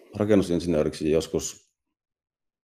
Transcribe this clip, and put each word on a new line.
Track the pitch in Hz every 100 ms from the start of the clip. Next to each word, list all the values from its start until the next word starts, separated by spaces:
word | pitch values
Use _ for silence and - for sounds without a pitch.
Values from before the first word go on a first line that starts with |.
| - 101
rakennusinsinööriksi | 104 101 85 87 85 78 78 - 78
joskus, | 80 80 80 - - _ _ _ _ _ _ _ _ _ _